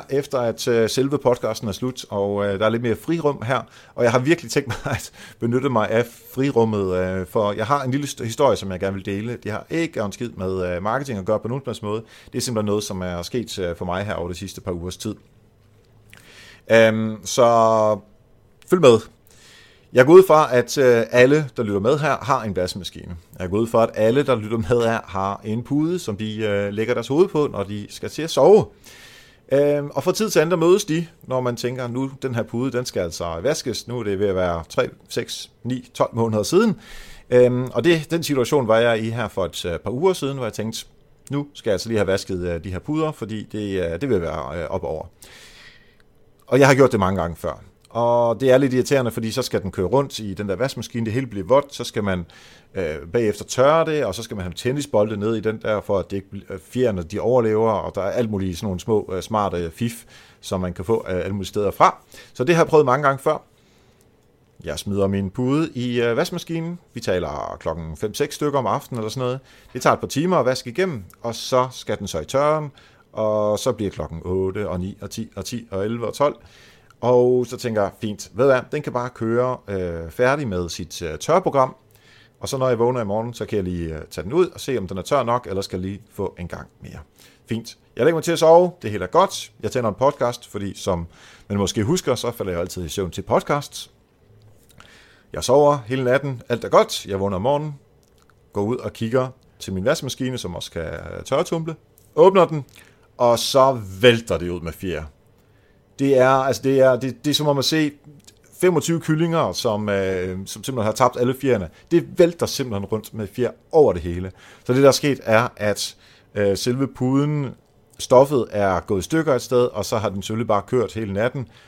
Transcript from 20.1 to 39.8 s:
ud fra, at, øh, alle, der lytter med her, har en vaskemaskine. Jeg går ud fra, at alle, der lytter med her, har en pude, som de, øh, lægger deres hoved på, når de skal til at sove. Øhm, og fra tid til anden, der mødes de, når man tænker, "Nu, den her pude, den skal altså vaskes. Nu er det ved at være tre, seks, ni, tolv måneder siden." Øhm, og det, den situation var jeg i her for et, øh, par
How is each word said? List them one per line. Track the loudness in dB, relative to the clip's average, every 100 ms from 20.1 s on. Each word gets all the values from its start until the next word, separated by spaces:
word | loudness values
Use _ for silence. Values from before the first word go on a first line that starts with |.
ud | 10 10
fra, | 6 6
at, | 2 2 2
øh, | 4 6 4
alle, | 6 6 6 2 -4
der |
lytter | -2 0
med | 2 2
her, | 0 -2
har | 0 -2
en | 0 -2
vaskemaskine. | -4 -4 -12 -14 -14 -16 -16 -10
Jeg | -4
går | -2
ud | 0
fra, | 2
at | 2
alle, | 2 2 2
der | 2 0
lytter | -2 -4
med | 0
her, | 0 2 -2
har | -4 -4 -4 -4
en | -6 -8
pude, | -4 -2 -2 -4
som | -6 -8
de, | -8 -4
øh, | -2 -2 -2
lægger | -4 -2
deres | -2 0
hoved | 2 2
på, | 2 -2
når | -4
de | -6 -8 -12
skal | -12 -12
til | -8
at | -4
sove. | 4 8 8 4 -8 -20 -20 -20 -20 -20 _ 0
Øhm, | 2 4 2 -2
og | -4
fra | -2
tid | 0 2
til | 2
anden, | 2
der | 4 4
mødes | 4
de, | 4 -4 -4 _
når | -6 -4
man | -2 -4
tænker, | -4 -4 -6
"Nu, | -4 -6 -6
den | -6
her | -4
pude, | -4 -4 -2
den | -4
skal | -4 -4
altså | -4 -4 -6 -4
vaskes. | -2 -2 -4 -8 -6
Nu | -6
er |
det | -4 0
ved | 0
at |
være | 0 0 -2 -4
tre, | -2 -2 -4 -10
seks, | -8 -6 -10 -14 _
ni, | -8 -8 -8
tolv | -4 -2
måneder | 0 0 0
siden." | 2 4 4 0 -8 -20 -18 -20 2
Øhm, | 6 6 4
og | -2 0
det, | 2 2 2
den | -4
situation | -2 0 2 2 4
var | 4
jeg | 4 2
i | -2
her | -4 -6
for | -2
et, | -4 -4
øh, | -6
par | -6